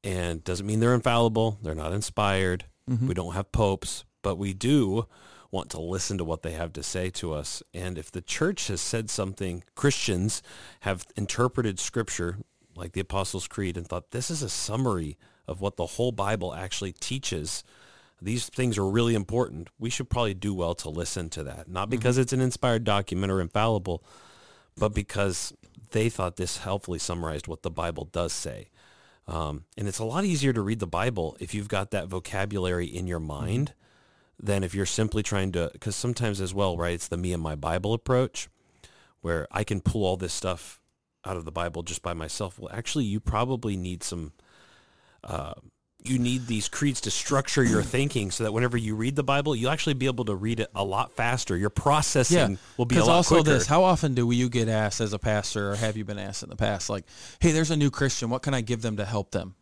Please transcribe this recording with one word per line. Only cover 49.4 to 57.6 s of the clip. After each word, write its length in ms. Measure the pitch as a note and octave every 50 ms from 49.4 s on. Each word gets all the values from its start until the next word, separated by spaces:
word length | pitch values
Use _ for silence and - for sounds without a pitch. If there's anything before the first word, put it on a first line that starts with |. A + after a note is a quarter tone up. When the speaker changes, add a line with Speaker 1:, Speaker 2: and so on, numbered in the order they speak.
| C#3+ D#3 C#3+
Speaker 1:
you'll 160 | A2+ A#2 B2+
actually 220 | D#3 D3+ - D#3
be 140 | C#3+ B2+ B2+
able 180 | C3+ B2 A#2 A#2+
to 100 | G#2+ G#2
read 240 | F2+ G#2 A2 A#2 A2
it 120 | A2 - -
a 80 | F#2+
lot 300 | G2+ G2 F#2+ G#2+ B2 - -
faster. 400 | - A#2 A#2 B2+ B2+ - - F#2+ F2
Your 100 | G2+ G#2
processing 840 | - - - C#3+ D3 D3+ C#3+ - - D3 B2 - E3+ F3 C#3 G#2
Speaker 2:
Yeah, 40 | G2 - - - - -
Speaker 1:
will 80 | B2
be 100 | A#2+ B2+
a 40 | E3
Speaker 2:
'cause 80 | F3 F3
Speaker 1:
lot 60 | E3+
Speaker 2:
also 180 | F3 F3 - D#3+
Speaker 1:
quicker. 160 | E3+ D#3 D3+ C#3+ B2
Speaker 2:
this, 80 | A2
how 180 | B2 D3 E3+ F#3
often 300 | F#3 F3 D#3 - D3 B2+
do 160 | B2 A#2+ A#2
you 180 | A#2+ A#2+ B2+ B2
get 220 | A#2 A#2+ A2+ A2
asked 320 | A2+ G#2+ G#2+ G#2 - -
as 100 | A2+ G#2
a 60 | G#2 G2+
pastor, 540 | - A#2 G#2+ G#2 G2 - - G#2+ G2+ G2+
or 40 | G2+
have 220 | G#2 A2 A2 G#2+ A2
you 80 | G#2+
been 120 | G#2 G#2 G2+
asked 240 | G2 G2 G2+ -
in 60 | - -
the 80 | -
past, 320 | - A2 G#2+ G#2 F#2 - -
like, 160 | G#2+ F#2+ - - - - - - - -
"Hey, 120 | - E3+
there's 180 | D#3 D#3+